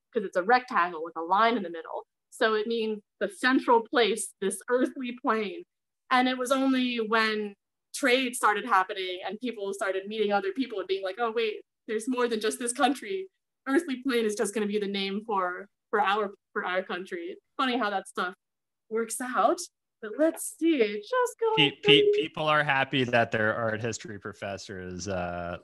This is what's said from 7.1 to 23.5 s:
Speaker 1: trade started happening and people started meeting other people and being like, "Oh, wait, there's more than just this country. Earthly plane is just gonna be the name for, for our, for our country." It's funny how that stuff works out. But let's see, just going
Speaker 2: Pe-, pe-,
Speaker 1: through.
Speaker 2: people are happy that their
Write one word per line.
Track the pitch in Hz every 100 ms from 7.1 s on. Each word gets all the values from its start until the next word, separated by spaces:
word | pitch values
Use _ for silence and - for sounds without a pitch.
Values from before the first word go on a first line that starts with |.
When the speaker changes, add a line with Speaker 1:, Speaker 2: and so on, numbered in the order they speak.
| 226 220 214 208 - _ _ _
Speaker 1:
trade | - 262 254 247 247
started | 220 208
happening | 240 190 190 196 185 180 190
and | 208
people | 247 214 196
started | 196 202 190 196
meeting | 220 202
other | 202 190
people | 262 233 202
and | 185
being | 190
like, | 190 190
"Oh, | 233
wait, | 226 220 214 - _ -
there's | 220 262
more | 247 233
than | 220
just | 220 254
this | 240
country. | 247 247 285 214 190 190 _ _ _ 269
Earthly | 277 - 254 269
plane | 233
is | 214 208
just | 202
gonna | 220 208
be | 208
the | 196
name | 202 196 202 226
for, | 196 180 185 202 _ _
for | -
our, | 190 208 202 - _
for | 208
our | 190 185
country." | 190 180 190 180 170
It's | - _ -
funny | 262 247
how | 208
that | 196 -
stuff | - 185 196 _ _ _ _ -
works | 220 226 -
out. | 254 226 233 370 - _ _ _
But | 214 240
let's | 320 320 - -
see, | 330 294 208 214
just | 415 508 480 -
going | 453 440
Speaker 2:
Pe-, | 440 -
pe-, | 415 415
Speaker 1:
through. | -
Speaker 2:
people | - 156 165 151
are | 151
happy | 147 135 135 139
that | 120 120 113
their | 113 107